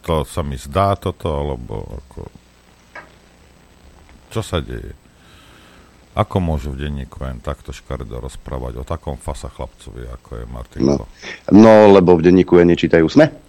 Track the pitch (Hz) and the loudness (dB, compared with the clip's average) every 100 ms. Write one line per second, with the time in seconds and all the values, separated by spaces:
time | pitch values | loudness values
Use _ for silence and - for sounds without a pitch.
0 | - 80 71 - 73 65 73 71 98 98 | -4 -4 -4 -8 -8 -10 -8 -4 -2 -2
1 | 98 82 87 73 73 64 60 50 50 - | -6 -8 -8 -6 -6 -10 -10 -14 -12 -16
2 | - - 50 _ _ _ _ _ _ - | -18 -18 -20 _ _ _ _ _ _ -20
3 | - _ _ _ _ _ _ _ _ _ | -20 _ _ _ _ _ _ _ _ _
4 | _ - _ 113 107 90 58 60 - - | _ -20 _ -10 -6 -6 -8 -12 -14 -20
5 | _ _ _ _ _ _ _ _ _ _ | _ _ _ _ _ _ _ _ _ _
6 | _ - 107 101 87 78 69 67 73 71 | _ -6 -4 -4 -4 -4 -6 -10 -10 -10
7 | 64 - 67 64 67 69 - 67 _ 65 | -12 -12 -12 -12 -12 -14 -14 -18 _ -12
8 | 60 60 65 - - 67 62 58 69 85 | -12 -14 -14 -16 -14 -12 -12 -12 -12 -10
9 | - 71 - 71 71 - 62 _ - 53 | -10 -12 -12 -12 -14 -14 -16 _ -20 -18
10 | 60 62 _ 58 58 62 58 - 67 69 | -16 -18 _ -16 -14 -16 -16 -4 -2 -2
11 | - - - - - 98 110 107 107 98 | -6 -18 -20 -16 2 6 8 8 8 8
12 | 87 87 85 92 87 90 87 85 82 85 | 6 4 6 4 4 4 4 2 2 2
13 | 80 135 156 - | 2 4 2 0